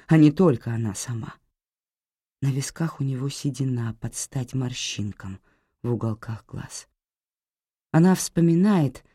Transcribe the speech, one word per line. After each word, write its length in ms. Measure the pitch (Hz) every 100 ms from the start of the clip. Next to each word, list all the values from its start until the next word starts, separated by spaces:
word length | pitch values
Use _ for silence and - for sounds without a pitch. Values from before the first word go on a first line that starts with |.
| -
а 100 | 160
не 140 | 151
только 420 | 151 180 113 117
она 200 | 113 113
сама. 420 | 95 - 117 - - _ _ _ _ _ _ _ _ _ _
На 80 | 135
висках 480 | 131 135 - 165 -
у 60 | 139
него 240 | 131 139
седина 640 | - 147 123 135 120 117 110
под 140 | 113 -
стать 380 | - 135 120
морщинкам 880 | 131 123 123 - - 104 - 98 95 _ _ _ _
в 120 | 120
уголках 500 | 117 117 110 - 110 -
глаз. 440 | - - - - _ _ _ _ _ _ _ _ _ _
Она 240 | 160 180 185
вспоминает, 920 | - - 170 165 208 196 135 - _